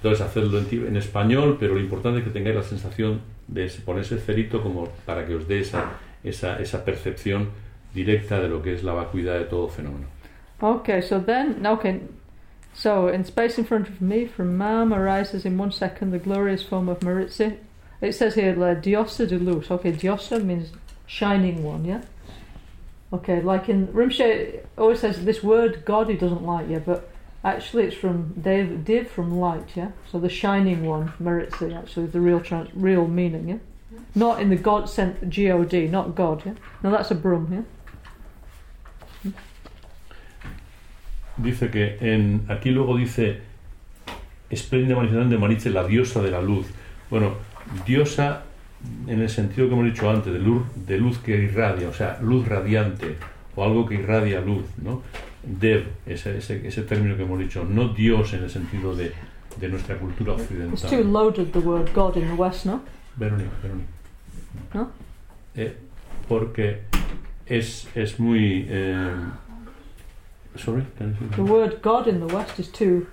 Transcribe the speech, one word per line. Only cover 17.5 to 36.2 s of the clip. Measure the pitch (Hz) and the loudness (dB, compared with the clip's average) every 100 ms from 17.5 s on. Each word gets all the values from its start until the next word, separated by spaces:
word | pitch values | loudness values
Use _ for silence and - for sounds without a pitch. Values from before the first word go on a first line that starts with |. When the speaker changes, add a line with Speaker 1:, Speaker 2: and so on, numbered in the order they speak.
| 214 - - - - | 0 -14 -20 -20 -6
Speaker 2:
It | 202 | -4
says | 214 226 220 | 2 4 4
here, | 190 | 4
"La | 175 180 | 4 4
diosa | 170 196 208 220 - 220 | 4 4 4 2 0 0
de | 180 | 2
luz." | 180 165 - | 2 0 0
Okay, | 180 180 | 0 0
diosa | 160 185 202 - 233 | 0 0 0 0 0
means | 196 175 160 - - - - | 0 -2 -4 -12 -18 -20 -14
shining | - 202 196 185 170 | -2 2 4 2 0
one, | 151 156 160 | -4 -4 -4
yeah? | 214 - - - - - - - - - - - | -4 -8 -18 -18 -18 -16 -18 -18 -18 -18 -20 -8
Okay, | 180 185 175 | -6 0 0
like | 175 190 190 | 2 0 2
in, | 196 190 | 2 2
Rinpoche | 214 247 - 240 220 - - - - | 4 2 4 4 4 -2 -8 -14 2
always | 220 233 | 4 6
says | 220 175 | 2 0
this | 180 220 | 0 0
word, | 202 220 226 226 - | 6 6 6 2 2
God, | 208 220 | 2 2
he | 190 | 2
doesn't | 180 175 | 2 0
like, | 170 170 160 | -2 -2 -2
yeah, | 160 | -4
but | 156 180 - - - - | 0 -2 -2 -18 -18 -6
Actually, | 190 190 - 233 | -4 -2 -2 0
it's | 202 - | 0 0
from | 190 175 160 180 | 0 0 -2 -4
Dev, | 180 196 190 170 | 2 2 2 -2
Div | 156 226 240 | 2 0 0
from | - 170 175 | -4 -2 0
light, | 180 165 - 180 | 0 -2 -6 -8
yeah? | 185 - - | -8 -10 -8
So | 175 | -2
the | 180 | -2
shining | 180 202 196 190 175 | 0 2 4 4 2
one, | 160 156 156 - | 0 0 -2 -4
Meritzi, | 170 170 - - 165 | -2 0 -2 -6 -6
actually, | 165 - - 170 | -6 -8 -4 -2
is | |
the | 175 | 4
real | 175 170 | 4 4
trans-, | 170 170 - | 2 -6 -4
real | - 190 185 165 | 0 4 6 4
meaning, | 175 175 160 165 | 2 0 -2 -6
yeah? | 214 - - - - - | -6 -8 -20 -20 -18 -4
Not | 202 233 226 | 2 4 4
in | 202 | 4
the | 180 | 4
God | 214 208 208 | 4 2 2
sen-, | - 185 180 180 | 0 0 0 -4
G | 185 202 | 2 4
O | 180 | 4
D, | 170 180 160 | 4 2 2
not | 190 175 | 0 -2
God, | 170 | 0